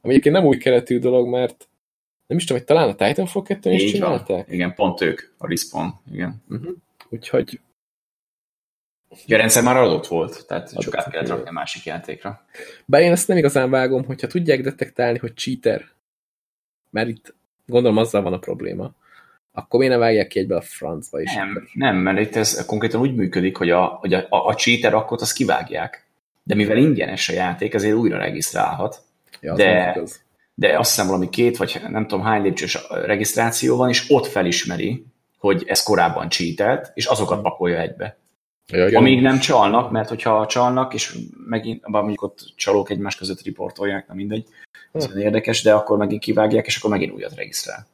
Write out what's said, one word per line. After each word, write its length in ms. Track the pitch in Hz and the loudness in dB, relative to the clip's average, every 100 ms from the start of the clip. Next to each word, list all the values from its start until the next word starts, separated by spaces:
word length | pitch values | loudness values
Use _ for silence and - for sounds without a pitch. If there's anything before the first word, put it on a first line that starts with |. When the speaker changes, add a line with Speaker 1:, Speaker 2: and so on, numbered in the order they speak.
Speaker 1:
Ami 120 | 113 | 4
egyébként 220 | 135 147 | 4 4
nem 100 | 175 | 4
új 120 | 165 135 | 4 2
keletű 420 | - 123 123 123 | 2 2 2 -2
dolog, 300 | 123 127 123 | 2 2 2
mert 400 | 123 123 - - _ _ _ _ _ _ | -2 -4 -6 -20 _ _ _ _ _ _
nem 120 | 165 | -4
is 60 | |
tudom, 180 | 165 123 | -2 -4
hogy 120 | - | 2
talán 140 | 156 139 | 2 4
a 60 | |
Titanfall 480 | 98 101 - 185 202 | 2 0 0 -4 -6
kettőn 300 | 190 196 - | -6 -4 0
is 100 | 185 | 2
Speaker 2:
Így 180 | - 202 | 2 0
van. 0 | |
Speaker 1:
csinálták? 520 | 185 - - 92 87 | -2 -2 -4 -6 -4
Speaker 2:
Igen, 220 | 90 90 | -4 -4
pont 260 | - 98 90 | -2 -2 0
ők, 200 | 85 - - _ | -2 -2 -12 _
a 80 | - | -6
Respawn, 540 | 87 - - 78 - - | -6 -6 -6 -8 -8 -16
igen. 300 | 101 92 110 _ | -10 -10 -10 _
Speaker 1:
Mhm. 240 | 117 160 180 _ _ - | -12 -10 -14 _ _ -16
Úgyhogy 520 | 117 - 127 - - _ _ _ _ _ _ _ _ _ _ _ _ _ _ _ - - | -14 -2 -2 -2 -10 _ _ _ _ _ _ _ _ _ _ _ _ _ _ _ -20 2
Speaker 2:
Ja, 100 | 110 | 2
a 20 | |
rendszer 240 | 113 120 | 4 4
már 140 | 120 127 | 4 6
adott 300 | 117 82 - | 4 2 -2
volt, 400 | 85 78 - - | -4 -4 -8 -10
tehát 240 | 87 - | -10 -8
Speaker 1:
Adott 120 | - | -8
Speaker 2:
csak 140 | - - | -6 -4
át 140 | - | -6
kellett 160 | 82 62 | -6 -4
Speaker 1:
volt. 100 | - | -6
Speaker 2:
rakni 100 | - | -8
a 100 | 82 | -10
másik 260 | 73 - | -10 -10
játékra. 600 | - 82 - - 98 107 _ - - - - | -10 -10 -10 -12 -12 -14 _ -20 -20 -20 2
Speaker 1:
Bár 140 | 143 | 6
én 100 | 175 | 6
ezt 180 | 175 - | 4 4
nem 80 | 185 | 4
igazán 340 | 143 139 127 | 4 4 2
vágom, 340 | 131 127 131 | 2 2 0
hogyha 220 | 131 131 120 | -2 -8 -4
tudják 340 | 180 165 135 | -4 0 0
detektálni, 580 | 127 143 - - 120 117 | 0 -6 -8 -2 -2 0
hogy 160 | 117 | -6
cheater, 540 | 113 - 131 113 104 - _ _ _ _ _ _ _ _ _ _ | -8 -8 -2 -2 -2 -6 _ _ _ _ _ _ _ _ _ _
mert 180 | - 117 | -4 -4
itt 260 | 113 - - _ _ - | -6 -16 -20 _ _ 2
gondolom 300 | 120 123 107 | 4 4 4
azzal 260 | 113 101 | 2 0
van 100 | 92 | 0
a 60 | 90 | -4
probléma, 560 | - - 92 90 95 _ _ _ _ _ _ | -6 -8 -6 -8 -10 _ _ _ _ _ _
akkor 260 | - - 120 | -16 -2 2
miért 160 | 131 | 4
ne 60 | 123 | 4
vágják 260 | 117 107 95 | 4 4 2
ki 120 | - | -2
egyből 180 | 92 87 | -2 -4
a 40 | |
francba 580 | - - 73 82 73 - | -4 -12 -10 -10 -10 -8
is? 140 | 80 | -6
Speaker 2:
Nem, 340 | 104 98 101 - | -6 -6 -8 -12
nem, 240 | - 135 95 | -2 0 2
mert 240 | 92 95 | 2 0
itt 160 | 107 117 | 0 0
ez 300 | 107 - - | -2 -2 -4
konkrétan 340 | 107 113 113 | -2 -2 0
úgy 140 | 135 | 0
működik, 420 | 123 92 92 92 92 | 0 -2 0 -2 0
hogy 140 | 87 | 2
a, 140 | 87 | 4
hogy 300 | 92 - 95 | 2 -2 0
a, 120 | 92 95 | 0 2
a, 180 | 90 - | 0 0
a 80 | |
cheater 400 | 107 - 120 113 | 0 2 2 4
akkot 260 | 107 107 120 | 2 0 -6
azt 160 | 113 - | -4 -2
kivágják. 720 | 113 69 - 78 85 - _ _ _ _ | 0 0 -2 -8 -8 -12 _ _ _ _
De 120 | - | -4
mivel 220 | 104 104 110 | 0 2 4
ingyenes 520 | 151 135 - 95 - | 4 2 -2 -4 -4
a 40 | |
játék, 420 | 90 90 87 104 | -2 -2 -2 -4
ezért 200 | 107 104 | 0 2
újra 240 | 110 113 50 | 2 2 0
regisztrálhat. 840 | 50 50 - - - 80 101 - _ _ _ - | -4 -6 -6 -2 -2 -2 -6 -8 _ _ _ -14
Speaker 1:
Ja, 120 | 80 | -6
az 60 | 90 | 2
Speaker 2:
De 140 | 95 | 6
Speaker 1:
nem 180 | 90 90 | 6 2
igaz. 340 | 90 85 - _ _ _ | -2 -8 -14 _ _ _
Speaker 2:
de 240 | - 101 151 | 0 2 4
azt 120 | 117 | 2
hiszem 160 | - 95 | 0 0
valami 220 | 95 90 | 0 -2
két, 280 | - 120 117 | 2 0 2
vagy 240 | - - 110 | -6 -6 -8
nem 180 | 107 107 | -6 -4
tudom 180 | 98 | -2
hány 180 | 101 107 | 0 0
lépcsős 360 | 98 87 92 - - | 0 -2 -6 -6 -6
regisztráció 840 | - 85 104 104 - 117 113 127 123 | -6 -2 -2 0 0 0 0 0 2
van, 120 | 127 | 2
és 220 | 123 - | 0 2
ott 160 | 139 110 | 2 2
felismeri, 800 | 104 90 87 - 87 - 123 - _ _ _ | -2 0 -2 -4 -4 -4 -6 -10 _ _ _
hogy 260 | 101 92 - | 0 0 0
ez 160 | 95 | -4
korábban 460 | - 98 85 80 85 | 2 2 2 0 -4
cheatelt, 640 | - 85 82 104 135 - | -4 -4 0 0 0 -4
és 120 | - 113 | -8 -2
azokat 360 | 131 101 90 | -2 0 -2
pakolja 380 | 104 - 90 85 | -4 -2 -2 -2
egybe. 380 | 82 - - - _ _ _ _ _ | -4 -8 -14 -14 _ _ _ _ _
Speaker 1:
Ja, 140 | 90 92 | 2 4
igen. 140 | 113 | 6
Speaker 2:
Amíg 200 | 127 131 | 6 6
nem 180 | 131 131 | 4 4
csalnak, 520 | - 131 101 110 120 | 4 4 4 2 0
mert 180 | 113 107 | -4 -4
hogyha 380 | 113 120 107 107 | -4 0 2 2
csalnak, 480 | 123 123 127 127 | 2 2 2 -2
és 240 | 113 - 117 113 - - | -4 -8 -10 -16 -18 -6
megint, 340 | 113 110 113 | -6 -6 -10
bár 220 | - 107 | -4 -2
mondjuk 200 | 104 101 | -2 -4
ott 300 | 98 _ - _ | -8 _ -20 _
csalók 340 | - 101 98 | 0 2 0
egymás 260 | 98 101 - | -4 -6 -8
között 260 | 92 92 | -10 -10
riportolják, 640 | - - 95 - 101 98 - | -10 -10 -12 -6 -6 -6 -10
na 80 | |
mindegy, 340 | 95 101 107 110 _ - - _ | -10 -8 -8 -10 _ -20 -20 _
ez 140 | 160 135 | -6 -6
Speaker 1:
Hm. 60 | |
Speaker 2:
olyan 120 | 95 | -2
érdekes, 380 | 104 110 - 110 | 0 0 0 0
de 120 | 110 | 4
akkor 240 | 107 107 104 | 4 4 0
megint 220 | 104 107 | 0 -4
kivágják, 460 | - 110 107 113 - | -2 0 2 2 0
és 100 | - | -4
akkor 140 | 104 | -2
megint 220 | 101 82 | -2 -2
újat 220 | - 50 | -6 -14
regisztrál. 520 | - 50 - - 50 110 | -12 -10 -10 -10 -14 -18